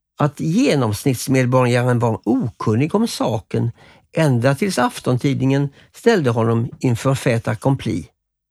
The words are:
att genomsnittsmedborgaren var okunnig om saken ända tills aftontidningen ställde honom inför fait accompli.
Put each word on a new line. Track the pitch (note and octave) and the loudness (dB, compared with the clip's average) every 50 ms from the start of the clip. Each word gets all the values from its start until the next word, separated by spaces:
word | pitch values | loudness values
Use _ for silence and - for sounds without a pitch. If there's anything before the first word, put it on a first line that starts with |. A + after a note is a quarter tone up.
| _ _ _ - | _ _ _ -2
att | D3 D3 - - | -2 -2 -2 -2
genomsnittsmedborgaren | D3+ D#3+ E3 A#3 C#4 C4+ E3+ C#3 B2 A2 G#2 - - C#3+ B2+ - - - C3+ C3 B2+ B2 B2+ B2+ B2+ A#2+ B2 B2 B2 B2+ B2 A#2 | -4 0 2 2 2 2 2 2 2 0 -2 -2 -2 -2 -2 -2 -2 0 0 2 2 2 2 2 2 4 2 2 2 2 0 2
var | A#2+ A#2 G#2+ - - | 0 0 -2 -2 -2
okunnig | G#3 B3 C4+ F#3 A2+ - - - A#2 G#2+ A#2 C#3+ D#3+ - | 0 0 0 -2 -4 -6 -4 -2 0 2 2 0 0 0
om | G#3 A#3 | 0 -2
saken | A3+ - - C4+ - A#2 G#2+ - - - A#2 A#2 A#2+ - - - - - _ _ _ - | -2 -2 -4 -4 -2 -2 -4 -6 -4 -4 -4 -4 -4 -6 -10 -20 -20 -20 _ _ _ -2
ända | E3 D#3+ D3 B2+ A#2 A#2 C3+ C#3 | 0 2 2 2 2 2 0 0
tills | - G#3 G3 F3+ - | 0 -2 -2 0 0
aftontidningen | B3 B3 - - - B2+ B2 B2 - D3 C3+ B2 C3 C3+ C3+ C#3 C#3+ C#3+ - - - _ - | 0 -2 -2 -4 -2 -2 -2 0 0 -2 0 0 0 2 2 2 0 -2 -6 -12 -20 _ -10
ställde | - - A#3 A#3 F#3+ D3 A#2+ | -2 0 2 2 2 2 0
honom | A2+ A#2+ A2+ A2+ A#2 A2+ A#2 - - - | 0 0 2 2 2 0 -2 -4 -6 -2
inför | - C3 A#2 - - C3 C3+ | -2 -2 0 0 0 -2 -2
fait | - - C#3 A#2 A2+ - | 0 0 -2 -2 -2 -2
accompli. | A#2+ A2 - - C3+ C#3 - - - F#2 F2+ D2+ - _ _ _ _ _ _ _ _ | -4 -6 -2 0 -2 -2 -2 -2 -6 -6 -6 -8 -12 _ _ _ _ _ _ _ _